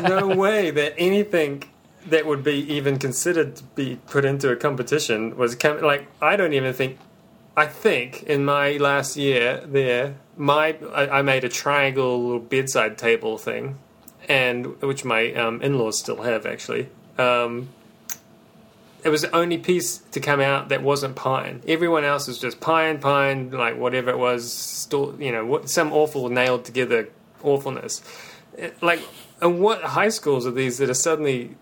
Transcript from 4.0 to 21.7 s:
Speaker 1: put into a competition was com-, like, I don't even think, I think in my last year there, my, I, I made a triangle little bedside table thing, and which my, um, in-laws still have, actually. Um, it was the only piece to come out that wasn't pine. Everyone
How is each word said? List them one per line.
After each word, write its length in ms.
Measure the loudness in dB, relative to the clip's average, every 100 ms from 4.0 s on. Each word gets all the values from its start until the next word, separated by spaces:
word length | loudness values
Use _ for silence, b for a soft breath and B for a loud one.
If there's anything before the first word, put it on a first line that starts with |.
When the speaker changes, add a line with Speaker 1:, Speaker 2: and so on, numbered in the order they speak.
| -4
Speaker 1:
put 160 | 0
into 260 | 2 2 0
a 60 | 0
competition 800 | 0 -2 -2 -2 0 -2 -2 0
was 180 | -2
com-, 260 | 2 0 2
like, 260 | 2 0 -2 -2
I 160 | 0 2
don't 160 | 2
even 200 | 2 0
think, 260 | -2 -4 -4 -20 -20 -20 -20 -6 0
I 100 | 0
think 580 | 2 0 2 -2 -8
in 200 | -2 0
my 280 | 2 2 2 2
last 380 | 2 2 -2 -2
year 420 | 2 2 2 -2
there, 520 | -2 0 2 2 0 -6 -16 -4
my, 400 | 2 4 2 0 -6
I, 260 | -2 2 2
I 40 |
made 220 | 4 2
a 40 | 0
triangle 720 | -2 0 2 2 2 0 0
little 180 | 0 -2
bedside 580 | -2 -2 0 0 0 0
table 400 | 2 2 0 -6
thing, 400 | -6 -6 -6 -10 -16 _ -20 -12 0
and 520 | 2 2 -2 -6 -6
which 220 | -4 -4
my, 280 | -2 0 0
um, 280 | 0 -2 -2
in-laws 360 | -2 0 0 -2
still 240 | -6 -6
have, 220 | -2 -2
actually. 440 | -4 -8 -6 -6 -6 -12 -12 0
Um, 500 | 2 2 0 -4 -10 -16 -20 -20 -16 -16 _ -20 _ -20 -20 _ -20 -6
it 60 | 0
was 120 | 0
the 120 | 2 2
only 220 | 2 0
piece 400 | 0 0 0 -8 -8
to 80 | -6
come 200 | 0 2
out 300 | 4 2 0
that 120 | -2
wasn't 320 | 2 0 -2
pine. 480 | -4 -2 -2 -4 -8
Everyone 360 | -2